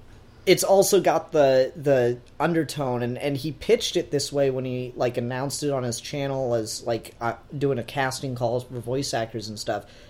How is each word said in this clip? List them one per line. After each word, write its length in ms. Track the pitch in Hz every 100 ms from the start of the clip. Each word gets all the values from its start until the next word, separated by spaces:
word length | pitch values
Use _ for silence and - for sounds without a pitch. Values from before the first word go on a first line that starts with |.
| - - - -
it's 200 | - 175
also 360 | 185 196 185 196
got 300 | 175 160 -
the, 400 | 156 139 131 131 170
the 420 | 143 135 120 123 - -
undertone, 640 | 156 165 143 151 135 123
and, 140 | 120 123
and 180 | 143 139
he 160 | 151
pitched 440 | - - 226 - 175
it 140 | -
this 220 | 143 -
way 180 | 143 139
when 140 | 131
he, 280 | 127 127 127 123
like, 200 | 127 123
announced 460 | 120 127 139 -
it 80 | 147
on 140 | 135
his 160 | 123 113
channel 540 | - 147 139 135 127
as, 280 | 120 110 -
like, 320 | 117 117 - -
uh, 140 | 117 - - 143
doing 220 | 139 123
a 60 |
casting 500 | 113 143 131 - 139
call 260 | 123 120 123
for 200 | 123 127
voice 340 | 113 135 139
actors 340 | 123 113 113 104
and 100 | 104
stuff. 280 | - 107 - - -